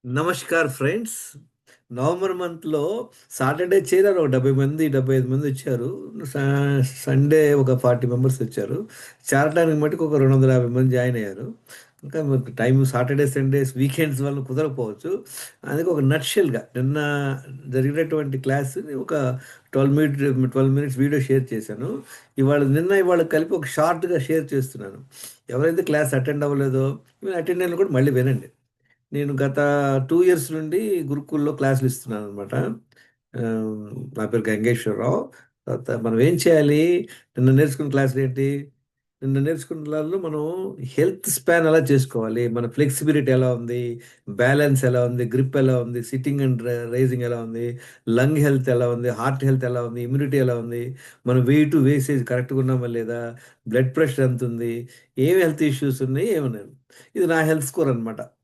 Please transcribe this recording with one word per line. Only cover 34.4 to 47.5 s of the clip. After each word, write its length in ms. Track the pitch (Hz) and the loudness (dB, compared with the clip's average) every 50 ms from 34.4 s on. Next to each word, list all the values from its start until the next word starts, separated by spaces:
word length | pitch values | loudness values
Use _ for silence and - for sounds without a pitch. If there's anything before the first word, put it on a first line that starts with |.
| 104 | 0
గంగేశ్వరరావు. 720 | 110 107 104 110 120 120 120 - 110 104 104 110 131 160 220 262 269 - - - _ _ _ _ | 0 -2 0 0 0 0 0 -2 -4 -4 -2 -2 -2 -2 -2 -4 -8 -14 -20 -20 _ _ _ _
తర్వాత 240 | - 117 113 - - 117 113 110 | -8 -8 -6 -4 -6 -6 -4 -2
మనం 140 | 113 113 113 | -2 2 4
ఏం 140 | 123 156 180 156 - | 4 4 2 2 4
చేయాలి? 360 | 170 165 156 147 143 147 151 160 175 180 175 214 - - - _ _ | 4 6 6 6 4 4 4 4 2 2 0 -2 -6 -14 -20 _ _
నిన్న 180 | _ - 127 131 131 135 | _ 2 4 4 6 6
నేర్చుకున్న 320 | 156 147 135 139 151 143 135 | 4 2 0 -4 -6 -2 0
క్లాసులు 260 | 139 139 135 127 131 135 | 0 0 0 0 -2 -2
ఏంటి? 240 | 131 127 131 139 139 143 139 143 143 _ _ _ _ _ _ _ _ _ _ | -2 -2 -2 -2 -2 -2 -4 -8 -12 _ _ _ _ _ _ _ _ _ _
నిన్న 160 | - 135 135 139 139 | -6 -4 -2 0 0
నేర్చుకున్న 380 | 151 165 151 135 - 170 160 151 | 0 -2 -4 -6 -10 -10 -10 -8
క్లాసులో 340 | 151 151 156 151 156 180 196 180 | -6 -4 -4 -4 -2 -4 -4 -4
మనం 180 | 160 151 151 147 156 175 185 185 196 - - 131 131 - | -4 -4 -4 -4 -4 -6 -6 -8 -8 -10 -10 -12 -8 0
హెల్త్ 340 | - 151 185 - - - - - | 0 0 0 0 -4 -6 -6 -6
స్పాన్ 300 | - - - 170 170 165 156 | -2 2 4 4 4 6 6
ఎలా 100 | 156 160 151 131 | 6 6 6 6
చేసుకోవాలి, 520 | 143 135 131 - - 120 110 110 110 117 120 117 113 | 4 4 4 2 -2 -4 -4 -2 -2 -2 -2 -2 -2
మన 100 | 120 117 117 120 | -2 -4 -4 0
ఫ్లెక్సిబిలిటీ 560 | - 151 135 131 - 147 151 147 147 131 131 131 | 0 0 0 0 -2 0 2 2 2 2 2 2
ఎలా 120 | 131 127 127 123 120 | 4 4 2 0 -2
ఉంది, 220 | 120 117 120 123 123 120 117 120 - - - _ _ - 101 98 | -4 -6 -6 -4 -4 -6 -8 -10 -14 -20 -20 _ _ -12 -2 0
బ్యాలెన్స్ 420 | 120 127 139 147 147 147 139 131 135 127 | 2 2 4 4 4 4 2 4 2 2
ఎలా 120 | 123 123 123 123 | 2 2 2 2
ఉంది, 160 | 123 123 123 110 113 | 0 -2 -4 -2 0
గ్రిప్ 220 | 127 135 131 135 139 | 0 0 0 2 2
ఎలా 140 | 135 131 127 123 120 | 2 4 2 2 0
ఉంది, 160 | 117 120 120 117 - | -2 -6 -8 -8 -6
sitting 280 | - 131 127 143 139 143 135 | -6 -4 -4 -2 -2 0 0
and 120 | 131 127 117 113 | 0 0 0 -2
ri-, 200 | 123 120 120 120 113 120 | -4 -6 -6 -6 -4 0
rising 280 | 127 131 131 127 127 120 120 | 2 2 2 2 -2 -2 -2
ఎలా 100 | 120 120 113 | -4 -4 -6
ఉంది, 200 | 113 | -8